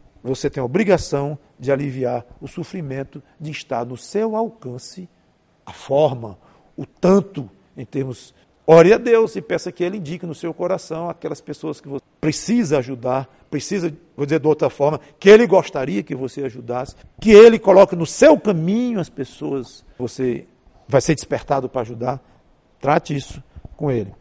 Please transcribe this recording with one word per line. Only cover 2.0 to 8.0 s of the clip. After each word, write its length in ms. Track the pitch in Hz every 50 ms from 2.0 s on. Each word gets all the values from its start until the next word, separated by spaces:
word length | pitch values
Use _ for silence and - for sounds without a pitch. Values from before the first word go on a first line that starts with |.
| 127 120 123 120 113 _ - _
o 80 | 151 135
sofrimento 760 | - - 165 - - 190 160 135 131 135 135 - _ 131 - _ _ _
de 100 | 147 156
estar 360 | 151 - - _ 131 117 120
no 100 | 120 127
seu 400 | 117 - - - 208 220 226 214
alcance 720 | 220 233 220 226 _ - 127 120 123 - - - 185 180 - _ _ _ _ _ _ _ _ _ _ _
a 80 | -
forma, 640 | - - - - 135 143 156 139 131 120 113 107 95 - _ _ _ _ _ _ _
o 80 | - 139
tanto, 680 | - _ _ - 180 190 202 156 - - 156 123 95 _ _ _ _ _
em 80 | - 127
termos. 500 | - - 139